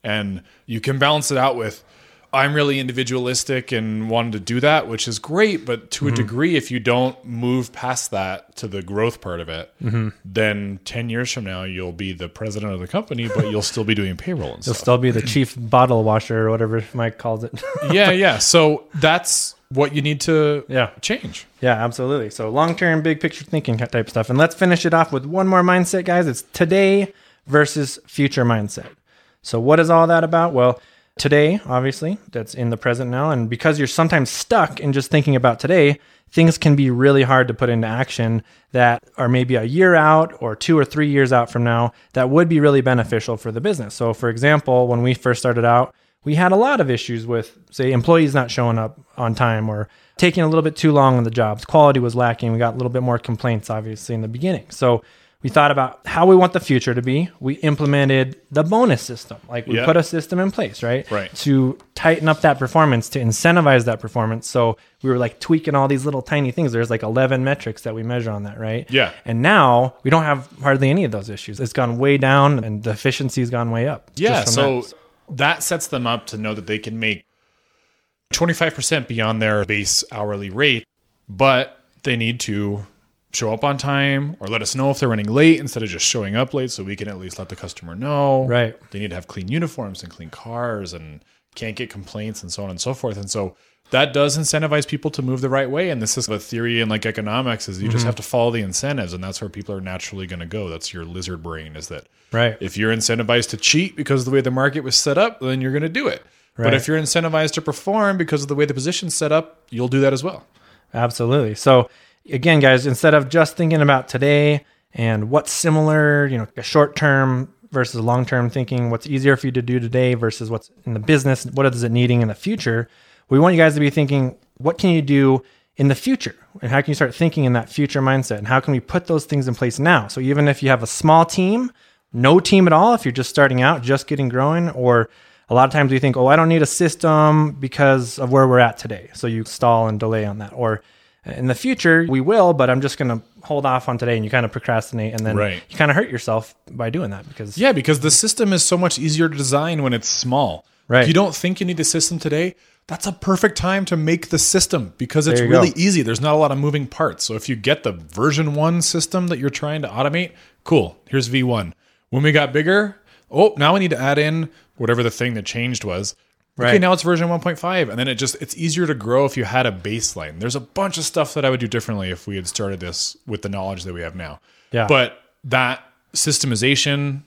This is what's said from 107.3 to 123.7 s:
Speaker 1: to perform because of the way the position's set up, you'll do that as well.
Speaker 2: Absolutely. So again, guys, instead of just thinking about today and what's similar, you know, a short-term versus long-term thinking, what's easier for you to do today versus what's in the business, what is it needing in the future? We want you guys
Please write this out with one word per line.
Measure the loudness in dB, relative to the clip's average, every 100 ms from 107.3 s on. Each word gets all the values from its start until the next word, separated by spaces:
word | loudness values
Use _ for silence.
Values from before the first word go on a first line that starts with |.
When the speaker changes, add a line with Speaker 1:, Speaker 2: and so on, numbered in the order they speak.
| 0 0
Speaker 1:
to | -2
perform | -6 -6 -2 0 0 0
because | -2 -2
of | -2
the | -2
way | 0
the | -2
position's | -4 -4 -6 -4
set | 0
up, | 0 -2 _ _
you'll | -4 0
do | 2
that | 2
as | 2
well. | -6 -10 _ _ _ _ _
Speaker 2:
Absolutely. | -2 -2 -2 0 2 0 0
So | 6 6 4 _ _ _ -8
again, | 0 4 6
guys, | 6 6 2
instead | 2 4
of | 4 4
just | 2 2 0
thinking | 0 4
about | 4 2 0
today | -2 2 4 4 0 _ _ _
and | -4 -2 0 0
what's | 0 0
similar, | -2 2 2 4 4 4 2 0
you | -2
know, | -6 -10
a |
short-term | 0 4 4 2 2 4 2 0 -4 _ _
versus | -4 -2 -2
long-term | 0 0 0 0 0
thinking, | -2 -4 -4 -2
what's | -4 -4
easier | 0 2 2
for | 0
you |
to | -4
do | -2 -2
today | -2 0 0
versus | 0 -2 -4 -8
what's | -8 _ _ -8
in |
the | -6
business, | 2 2 4 -2 -2
what | 0 0
is | 2
it | 0
needing | 2 4 2
in | 2
the | -2
future? | -6 -4 -2 -2 -4 _ _ _ _
We | 4
want | 6 6
you |
guys | 4